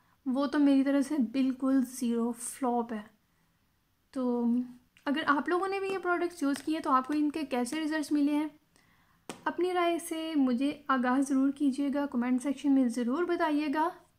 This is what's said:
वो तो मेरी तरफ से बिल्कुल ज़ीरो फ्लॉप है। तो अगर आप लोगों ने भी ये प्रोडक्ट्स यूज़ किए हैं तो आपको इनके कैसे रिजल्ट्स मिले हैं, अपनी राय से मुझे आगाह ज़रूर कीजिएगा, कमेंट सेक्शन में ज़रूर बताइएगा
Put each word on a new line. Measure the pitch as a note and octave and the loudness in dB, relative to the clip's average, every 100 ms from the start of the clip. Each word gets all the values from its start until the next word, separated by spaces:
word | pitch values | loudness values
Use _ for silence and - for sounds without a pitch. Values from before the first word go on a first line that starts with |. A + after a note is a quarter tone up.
| _ _ C4+ | _ _ -4
वो | B3+ C#4+ | -2 0
तो | D4+ | 4
मेरी | C#4 C4+ | 6 6
तरफ | C4+ C#4 C4+ | 4 2 2
से | D4+ | 0
बिल्कुल | A3 C4+ C4 B3+ C4 C4+ | 0 0 0 0 2 2
ज़ीरो | B3+ - A#3 A#3 A#3 | 0 -2 -2 0 -2
फ्लॉप | A#3 - - B3 A#3+ A#3 | -4 -10 -4 -2 -2 -2
है। | G#3+ G#3+ _ _ _ _ _ _ _ _ _ _ | -8 -12 _ _ _ _ _ _ _ _ _ _
तो | C4+ B3 A#3+ A#3 B3 B3 - _ _ C#4+ | -4 0 2 2 2 -2 -10 _ _ -4
अगर | C#4+ | 0
आप | D#4 C#4 C#4 | 2 2 0
लोगों | F4 F#4+ | 0 0
ने | G4 | -2
भी | G4 | -4
ये | F#4+ | -4
प्रोडक्ट्स | F4+ F4 F4 F4 | -2 -2 -2 -2
यूज़ | C#4 C#4 | -2 -2
किए | - D#4+ | -4 -4
हैं | |
तो | D#4+ | 0
आपको | C4 C4+ | 0 2
इनके | D4+ D4+ D#4+ | 0 0 -2
कैसे | C#4 B3 A#3+ D#4 | -4 -4 -2 -4
रिजल्ट्स | D4+ D#4 D4 | -2 -4 0
मिले | D4 C#4+ | 0 2
हैं, | D4 D4+ - _ _ _ _ _ _ - - D#4 | 0 -2 -8 _ _ _ _ _ _ -20 -10 -6
अपनी | - F4+ | -2 0
राय | F4+ E4+ E4+ | 2 0 0
से | E4 D#4+ D#4+ D4+ | -4 -6 -2 2
मुझे | B3+ A#3+ C#4 - - | 2 2 -2 -2 -2
आगाह | C4 B3 C4+ | 0 2 2
ज़रूर | C4+ C4 C#4 | 2 2 2
कीजिएगा, | C#4 C#4+ C4+ C#4+ C#4+ C#4+ | 2 0 0 0 -2 -2
कमेंट | B3 B3 B3+ | -2 0 0
सेक्शन | C#4+ C4+ C#4+ | -2 -2 2
में | C4+ A#3+ | 4 4
ज़रूर | A#3+ A#3+ D4 F4 | 0 -2 0 0
बताइएगा | E4+ D#4+ D4 D4+ D#4 E4+ - _ | 0 0 0 0 0 -2 -4 _